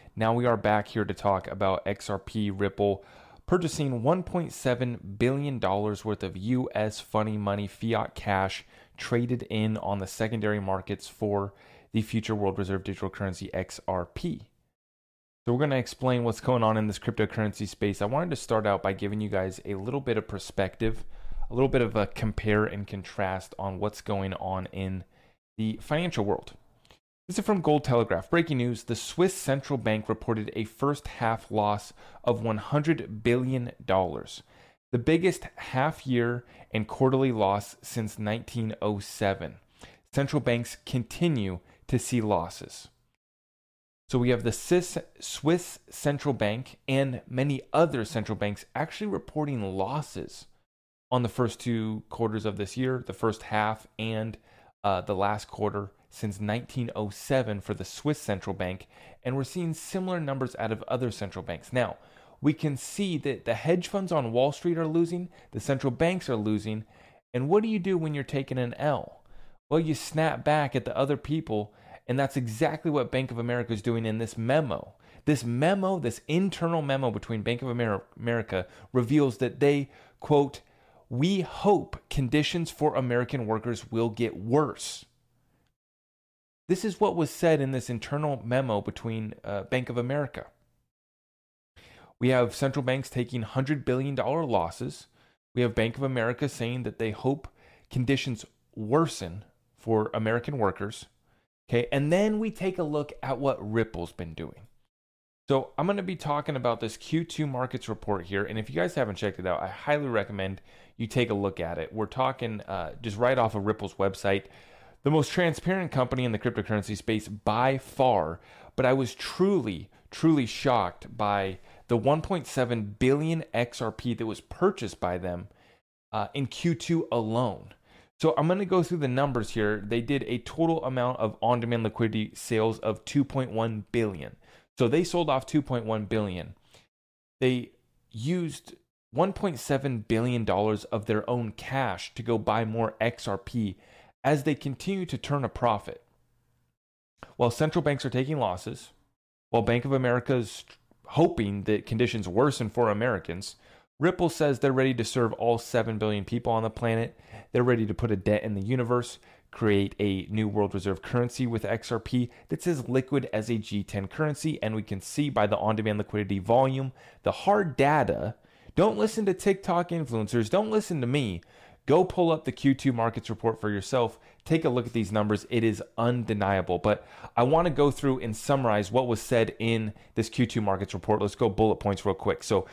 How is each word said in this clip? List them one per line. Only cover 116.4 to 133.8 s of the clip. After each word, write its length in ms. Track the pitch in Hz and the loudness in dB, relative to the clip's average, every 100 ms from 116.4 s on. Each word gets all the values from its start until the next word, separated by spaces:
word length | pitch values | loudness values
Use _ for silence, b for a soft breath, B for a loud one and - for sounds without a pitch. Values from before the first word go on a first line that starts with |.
| 123 - 104 107 98 104 | -2 -2 0 -2 -2 -6
space 300 | - 110 - | -2 -2 -2
by 500 | 104 - 110 131 135 | -6 -2 2 2 2
far, 640 | - - 131 101 78 82 B B B - | -2 2 4 4 2 -4 B B B 2
but 120 | 127 | 4
I 60 | |
was 200 | 135 127 | 4 2
truly, 760 | - - - 190 190 113 85 - b b | -4 -6 2 4 4 2 -4 -8 b b
truly 380 | - 160 151 113 | 2 4 6 4
shocked 680 | - 139 120 87 - - - | 0 2 4 2 -4 -12 -2
by 440 | 104 101 95 92 B B B | 2 2 0 -4 B B B
the 80 | 120 | 2
one 260 | 123 156 | 2 2
point 240 | - 185 - | 0 -4 -2
seven 480 | 135 120 120 101 104 | -2 0 0 -4 0
billion 460 | 127 143 160 165 - | 4 4 2 -2 -2
X 300 | 113 120 - | -2 -2 -2
R 80 | 113 | -6
P 240 | - 123 110 | -4 -4 -2
that 100 | 113 | -4
was 160 | 101 | -6
purchased 580 | - - 185 185 104 - | -10 0 0 0 -6 -4
by 200 | 90 90 | -2 -2
them, 280 | 90 87 104 b b b _ _ _ | -4 -6 -10 b b b _ _ _
uh, 180 | 107 104 | -6 -4
in 140 | 143 131 | -4 -6
Q 260 | - 170 | -2 -2
two 340 | 165 - 165 - | 0 0 0 0
alone. 640 | 117 110 117 120 71 - - b b b - | 0 0 0 0 -4 -12 -20 b b b 0
So 140 | 156 135 | 2 4
I'm 120 | 156 | 4
gonna 180 | 185 190 | 2 2
go 160 | 185 | 2
through 160 | 170 175 | 2 0
the 100 | 135 | 0
numbers 440 | 127 143 123 101 | 2 2 0 -2
here. 280 | 113 104 104 | 0 0 0
They 220 | 101 117 | 0 -2
did 220 | 117 139 | 0 -2
a 160 | - 123 | 0 -6
total 440 | - - 165 165 | -4 0 2 2
amount 360 | 131 131 123 127 | -2 0 0 0
of 180 | 110 - | -2 0
on-demand 440 | 113 123 117 117 | 2 2 2 0
liquidity 480 | 110 - 113 110 107 | 0 0 0 0 -4
sales 460 | - - 113 110 107 | -6 -2 2 2 0
of 260 | 110 104 - | -2 -4 -2
two 180 | 143 | 0
point 280 | 135 135 127 | 0 -2 -4
one 320 | 110 113 107 | -2 -2 -4